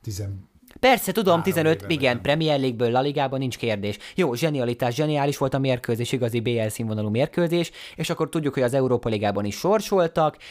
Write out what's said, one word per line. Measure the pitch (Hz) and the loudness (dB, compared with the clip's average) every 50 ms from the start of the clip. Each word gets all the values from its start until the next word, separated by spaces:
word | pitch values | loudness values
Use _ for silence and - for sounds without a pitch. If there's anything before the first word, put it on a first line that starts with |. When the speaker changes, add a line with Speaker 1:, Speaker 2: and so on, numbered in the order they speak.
Speaker 1:
tizen- | - 110 98 92 98 98 98 95 - _ _ - _ - - - | -12 -10 -8 -8 -6 -8 -8 -10 -12 _ _ -20 _ -20 -10 0
Speaker 2:
Persze, | - 262 254 208 - 190 | 4 4 4 4 2 -2
tudom, | 175 - 185 185 170 165 | -2 2 4 4 4 4
Speaker 1:
három | 160 190 | 2 0
Speaker 2:
tizenöt, | 160 165 156 156 160 160 | 0 2 4 2 2 2
Speaker 1:
éve, | - - - | 0 -4 -2
Speaker 2:
igen, | 131 135 123 123 | 2 2 0 0
Speaker 1:
nem? | 117 | 0
Speaker 2:
Premier | - 143 147 160 160 156 147 135 | 0 0 0 2 2 2 2 2
League-ből, | 135 131 117 110 123 117 | 0 0 0 0 0 2
La | 120 127 | 2 2
Ligában | 139 147 139 147 139 131 135 135 | 2 2 0 0 -2 -2 -2 -2
nincs | 135 123 - - | -4 -4 -4 -4
kérdés. | - 117 107 101 98 104 98 - - - - | -2 -2 -2 -2 -2 -4 -6 -6 -10 -10 -2
Jó, | - 180 139 120 | -2 0 0 0
zsenialitás, | 120 160 160 147 135 120 120 117 - 131 120 117 | 0 0 0 0 0 0 -2 -2 0 -2 -2 0
zseniális | 139 156 151 151 143 143 147 143 - | 0 0 0 0 0 0 0 0 0
volt | 143 135 - | -2 0 0
a | 135 | 0
mérkőzés, | 135 131 127 120 - - 117 110 120 - | 2 2 0 0 0 -2 -2 -2 -2 -2
igazi | - 123 123 113 113 120 | -2 -2 -2 0 0 -2
B | 110 123 | 0 0
L | 120 113 110 107 | 0 0 0 -2
színvonalú | - - 117 110 107 107 107 107 | -2 -4 -4 -4 -2 -2 -2 0
mérkőzés, | 104 117 147 151 - 175 175 165 170 175 170 - - - - - - | 0 0 0 0 0 0 0 2 2 0 -2 -2 -6 -16 -18 -16 -8
és | - 160 - | -6 -4 -4
akkor | 165 - 160 - | -2 -2 -2 -2
tudjuk, | - 165 151 139 135 | -2 -2 -2 0 0
hogy | 139 127 | 0 0
az | 120 127 | 2 2
Európa | 139 131 127 123 110 - 117 | 2 2 2 2 0 0 0
Ligában | 110 104 107 104 98 98 101 | -2 0 0 0 0 0 -2
is | 101 98 | -4 -6
sorsoltak, | - - 180 208 214 202 - 202 190 170 160 - 175 156 151 - - - - | -2 0 2 2 2 2 2 2 2 2 2 2 2 2 2 0 -4 -20 -20